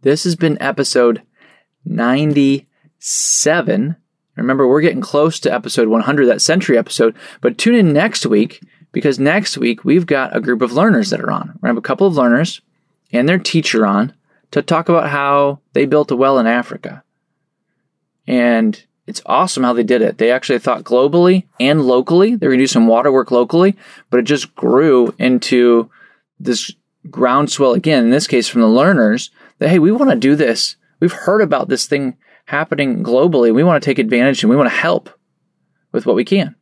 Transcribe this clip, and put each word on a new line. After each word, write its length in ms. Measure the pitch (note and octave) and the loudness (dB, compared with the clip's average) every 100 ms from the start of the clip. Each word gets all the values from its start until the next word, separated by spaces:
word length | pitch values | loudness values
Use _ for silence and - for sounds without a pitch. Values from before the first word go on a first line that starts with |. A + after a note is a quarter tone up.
This 220 | C3+ D3+ | 0 0
has 120 | F3+ E3 | -2 -2
been 220 | E3 D3+ | -2 -2
episode 600 | C#3 - C3+ B2+ A#2+ A2 _ _ _ _ _ _ | -4 -4 -2 2 2 0 _ _ _ _ _ _
ninety-seven. 2250 | - A2 A#2 C3+ D3+ C#3+ C#3 C#3 _ _ _ _ - - - - D3+ E3+ - G2 C3+ E3+ _ _ _ - | -10 -4 -2 0 0 2 2 0 _ _ _ _ -10 -6 -4 -2 0 0 -2 -2 -4 -6 _ _ _ -8
Remember, 320 | A#2+ C3+ C3 | -4 0 2
we're 140 | C#3+ | 2
getting 200 | E3 C#3+ | 2 -2
close 380 | - C#3+ D#3 D#3+ | -4 -2 -2 -2
to 140 | - | -4
episode 340 | B2 A2+ - A2+ | -4 -4 -2 0
one 140 | A2+ | 0
hundred, 260 | A2+ D3 B2+ | 0 0 2
that 140 | G#2 | 2
century 360 | - E3+ - A#2 | 0 -2 2 0
episode, 380 | - - A2+ - - - | 0 0 -2 -2 -20 -4
but 160 | B2 - | -4 -2
tune 180 | A3+ A#3+ | 0 2
in 180 | F3+ | 2
next 320 | D3 G#3 - B2+ | 2 0 -4 -2
week 360 | G#2 A2+ - - _ _ | 0 0 -6 -20 _ _
because 260 | - C#3+ C3 | -4 -2 0
next 400 | C#3 F3+ G#3 - | 0 0 -4 -4
week 260 | A#2+ A2+ | -4 -4
we've 220 | - D#3+ E3+ | 0 0 0
got 300 | C#3 C3 - | -2 -2 -4
a 60 | |
group 200 | - A#2+ | -2 -2
of 120 | B2 | -2
learners 360 | B2 G#3 D3 G2+ | 0 2 2 0
that 120 | - | -4
are 100 | - | -4
on. 220 | G2+ - - | -6 -8 -8
We're 60 | |
gonna 100 | B2 | -4
have 60 | A#2 | -4
a 40 | |
couple 240 | - - G3 | -4 0 0
of 100 | D#3 | 2
learners 460 | B2 A#2+ E3+ - _ _ _ _ _ | 2 2 0 -6 _ _ _ _ _
and 160 | A#2+ C3+ | -2 0
their 120 | F#3 | 0
teacher 440 | - E3 D3+ A2+ G#2+ | 0 -2 0 0 0
on 280 | G2+ B2+ _ _ _ _ | 0 -2 _ _ _ _
to 100 | D3 | -6
talk 280 | - E3 E3 | -2 -2 0
about 200 | E3+ D3+ | 0 0
how 500 | C#3+ C#3 C#3+ C#3+ C#3+ _ | -4 0 0 0 -2 _
they 120 | C3+ C#3 | -2 0
built 260 | D3+ D3 | 0 0
a 40 | B2 | 0
well 220 | C3+ C3+ | 2 2
in 100 | A2+ | 0
Africa. 560 | A#2+ A#2+ - - - _ _ _ _ _ _ _ _ _ _ _ _ - | -2 -4 -12 -16 -18 _ _ _ _ _ _ _ _ _ _ _ _ -6
And 560 | B2 A#2+ A#2 A2+ G#2 _ _ - | -2 0 2 0 -4 _ _ -16
it's 140 | - - | -16 -4
awesome 380 | B2+ F#3 - | -2 -2 -2
how 100 | B2 | -2
they 100 | A#2+ | -2
did 180 | A2 B2 | 0 0
it. 160 | G#2+ - | 0 0
They 140 | A2+ | 0
actually 280 | B2+ - B2 | 0 -2 -4
thought 240 | C3 A#2+ | -2 -4
globally 600 | - B2 C#3 E3 F3 F#3 - _ | -2 0 2 2 2 2 -2 _
and 240 | C3 D#3 | 0 2
locally. 520 | B2+ B2 C3 E3+ G#3 A#3 | 2 0 2 2 2 0
They 120 | D3 | 0
were 60 | |
gonna 100 | B2+ | 0
do 40 | C3 | 2
some 200 | B2+ A2+ | 2 4
water 240 | A2+ C#3 | 4 4
work 200 | C3 A#2 | 2 2
locally, 440 | B2 A#2+ E3 F#3+ G3 - - _ | 0 2 2 2 0 -12 -20 _
but 100 | B2 | -2
it 40 | |
just 320 | A#2 C#3+ - - | 0 -2 -4 -6
grew 580 | B2 B2 D#3 B2+ A#2 - | 0 2 4 4 2 0
into 720 | B2+ B2+ - B2 A#2+ A#2 A2+ _ _ _ _ _ | -2 0 0 2 4 4 0 _ _ _ _ _
this 320 | A2 A#2 - - _ _ D#3 | -6 -6 -6 -16 _ _ -18
groundswell, 640 | - B2 C3 D3 - C3+ | -2 0 0 -2 0 0
again, 320 | A#2+ D#3+ D3 A#2 | 0 0 2 2
in 40 | |
this 180 | C3+ - | 0 0
case 200 | B2+ A2+ | -2 -2
from 140 | B2 | 0
the 60 | A2+ | 2
learners, 640 | A2+ D#3+ F3 A2 A#2 - _ - _ | 4 2 2 2 0 -6 _ -20 _
that, 100 | D3 | 0
"Hey, 100 | F3+ | 2
we 120 | D#3+ | 2
wanna 240 | A3+ C4+ B2 | 2 0 0
do 200 | B2+ D3 | 0 0
this. 400 | C3+ A2+ - - _ _ | 0 -2 -6 -10 _ _
We've 140 | E3+ | -4
heard 280 | - - G#3 | -2 -2 0
about 280 | F#3+ C#3+ - | 0 -2 -2
this 160 | C3 - | -4 -4
thing 300 | C#3+ C3+ - _ _ - | -4 -4 -10 _ _ -8
happening 580 | C#3+ D#3+ C#3+ C#3 A#2 | -6 -4 -4 -4 -4
globally. 500 | - B2 E3 D3 A#2 | 0 2 2 2 2
We 100 | A2+ | 4
wanna 160 | E3+ D#3 | 2 2
take 200 | C#3+ C3 | 0 -2
advantage 440 | A2+ A#2+ C3 C3+ | 0 0 0 0
and 60 | G#2+ | 0
we 60 | C3 | 2
wanna 140 | B2+ | 2
help 420 | - E3 F3 - _ _ _ _ _ _ _ _ | 0 -2 -2 -6 _ _ _ _ _ _ _ _
with 160 | - - | -6 -2
what 80 | G#3 | -2
we 100 | - | 0
can." 300 | G3+ D#3+ - | -2 -2 -8